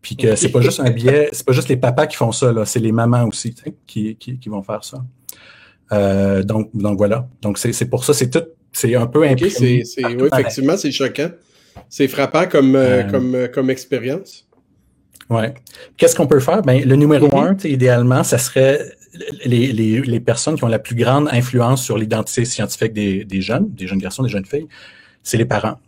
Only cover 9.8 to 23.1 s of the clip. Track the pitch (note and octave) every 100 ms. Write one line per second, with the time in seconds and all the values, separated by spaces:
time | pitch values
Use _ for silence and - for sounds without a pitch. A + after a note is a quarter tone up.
9.8 | A2+ - B2 A#2+ C3+ C3 A#2+ B2 C3+ G3
10.8 | D3+ B2+ C3 G#2+ D#3+ - _ _ _ -
11.8 | _ - C#3 - C#3+ D#3+ F3+ D#3 C3+ C3+
12.8 | C3 B2+ G2+ C3 B2+ B2+ B2 C#3 C3 B2+
13.8 | - B2+ A#2 D#3+ G3+ - _ _ _ _
14.8 | _ _ _ _ - A2+ A2 - - -
15.8 | - - - - C#3+ D3 C3 F#3+ C#3+ B2+
16.8 | B2+ C3+ D3 D3 C#3+ C#3 D#3 F#3+ E3+ C3+
17.8 | B2+ A#2+ B2 C3 E3+ C#3+ - - C3+ C#3+
18.8 | - - _ - - - B2+ A#2+ C3 A2
19.8 | A2 A2 B2+ A#2 B2 A#2+ - D#3 A#2+ A2
20.8 | - A#2+ A#2 C#3 D3+ B2 B2+ B2+ A#2 C3
21.8 | - G#2+ A2 A2 G#2 - A#2 - G2+ -
22.8 | A2 G#2+ G2+